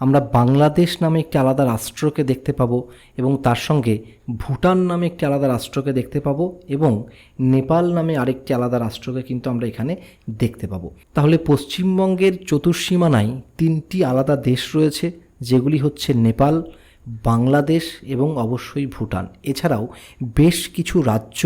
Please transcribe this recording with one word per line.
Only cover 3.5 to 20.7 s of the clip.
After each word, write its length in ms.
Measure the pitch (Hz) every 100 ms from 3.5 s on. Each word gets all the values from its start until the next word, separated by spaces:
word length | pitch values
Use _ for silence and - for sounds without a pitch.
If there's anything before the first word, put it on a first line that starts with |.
| 117 -
সঙ্গে 260 | 151 117 104 - - - 113
ভুটান 380 | - 131 180 185 180
নামে 160 | 175 175
একটি 120 | 170 147
আলাদা 180 | 139 139
রাষ্ট্রকে 420 | 120 - 143 135 131
দেখতে 200 | 123 - 143
পাবো 200 | 139 185 180 - 143
এবং 160 | 151 107 - - - - 131
নেপাল 320 | 131 135 165 175 175
নামে 160 | 165 151
আরেকটি 300 | 123 127 - 127
আলাদা 200 | 123 123
রাষ্ট্রকে 420 | 113 - - 127 127
কিন্তু 160 | 127 131
আমরা 120 | 120 120
এখানে 220 | 120 127 185 - _ - 110
দেখতে 240 | 120 - 98
পাবো। 160 | 92 85 - _ -
তাহলে 200 | 147 160 165
পশ্চিমবঙ্গের 840 | 139 - - 185 185 190 185 190 185 -
চতুর্সীমানায় 840 | 147 170 170 - 180 170 123 104 131 - -
তিনটি 380 | 160 160 - 185 147
আলাদা 240 | 127 139 139 127
দেশ 120 | 123 - 156
রয়েছে, 300 | 156 147 170 170 _ _ 120
যেগুলি 280 | 127 135 151 143
হচ্ছে 240 | 147 - 123 113
নেপাল, 300 | 113 143 160 165 - - _ - 113 117
বাংলাদেশ 540 | 117 127 143 143 165 160 - -
এবং 140 | 127 147 147 113
অবশ্যই 420 | 123 - 143 135 -
ভুটান। 300 | 107 90 92 - -
এছাড়াও 340 | 131 165 117 117 - - - 127 147
বেশ 180 | 160 170 -